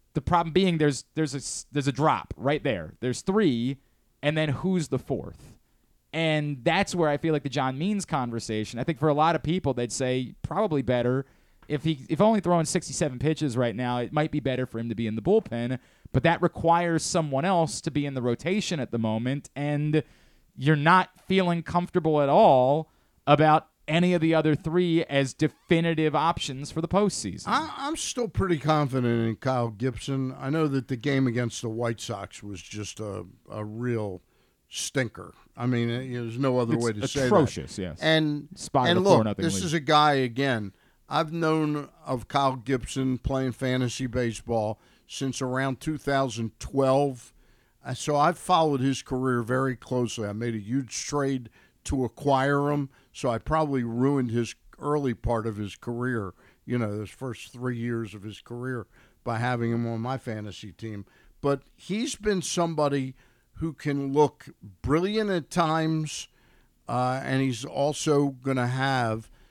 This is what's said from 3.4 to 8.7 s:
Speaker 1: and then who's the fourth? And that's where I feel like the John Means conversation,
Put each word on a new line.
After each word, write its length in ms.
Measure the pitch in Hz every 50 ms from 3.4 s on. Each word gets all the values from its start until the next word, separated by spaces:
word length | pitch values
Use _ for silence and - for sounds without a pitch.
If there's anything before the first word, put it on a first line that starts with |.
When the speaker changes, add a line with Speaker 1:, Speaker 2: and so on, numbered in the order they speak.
| 220 165 123 117 117 127 139 - _ _ _ _ _ _ _ _ -
Speaker 1:
and 140 | 147 156 160
then 120 | 156 151
who's 380 | 131 110 - 185 190 180 156 -
the 120 | - -
fourth? 540 | - - 147 98 - - - - - - - - _ _ _ _ _ _ _ _ _ _ -
And 500 | 156 165 160 151 151 147 147 147 127 117
that's 320 | 170 160 180 196 - -
where 140 | 175 165 151
I 80 | 143 143
feel 160 | - 165 156
like 100 | 147 -
the 60 | 139
John 280 | 117 143 135 131 131 135
Means 280 | 160 196 214 202 180
conversation, 760 | - 170 147 127 120 117 117 - - 110 110 110 -